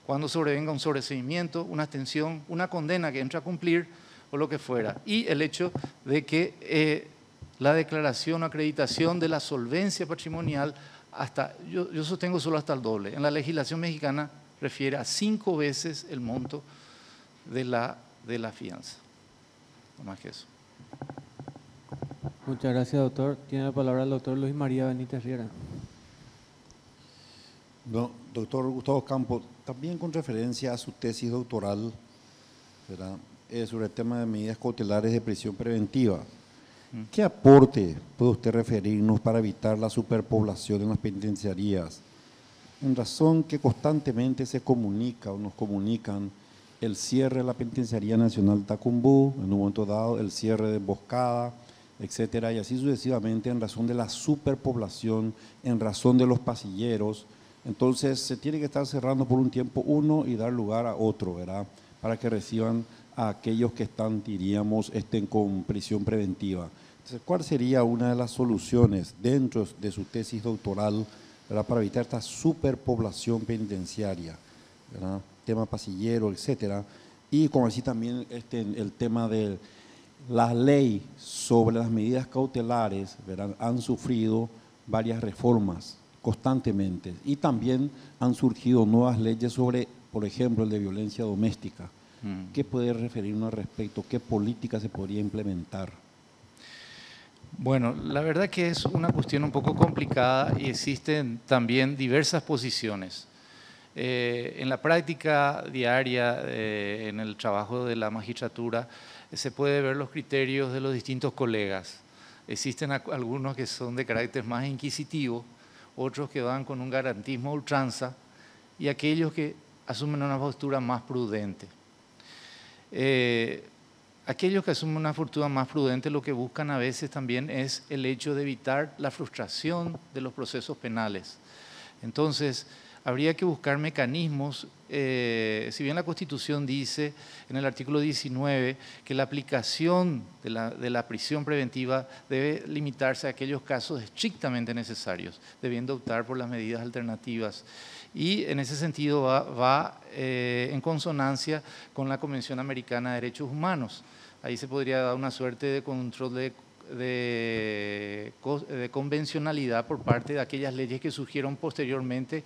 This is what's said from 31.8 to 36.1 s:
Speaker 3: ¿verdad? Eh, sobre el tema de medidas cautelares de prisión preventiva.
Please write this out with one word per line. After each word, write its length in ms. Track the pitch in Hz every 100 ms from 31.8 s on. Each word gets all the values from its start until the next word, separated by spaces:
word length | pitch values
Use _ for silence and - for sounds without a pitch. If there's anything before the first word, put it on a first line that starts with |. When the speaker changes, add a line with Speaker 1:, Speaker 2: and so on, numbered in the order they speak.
| 113 107 - - - - - - - - -
Speaker 3:
¿verdad? 300 | 92 95 101 - - -
Eh, 180 | 117 113
sobre 200 | 117 107
el 40 |
tema 260 | - 117 120
de 40 | 117
medidas 320 | 107 110 110
cautelares 540 | 123 120 104 104 110
de 80 | 117
prisión 360 | 113 101 113 98
preventiva. 640 | 117 113 104 135 117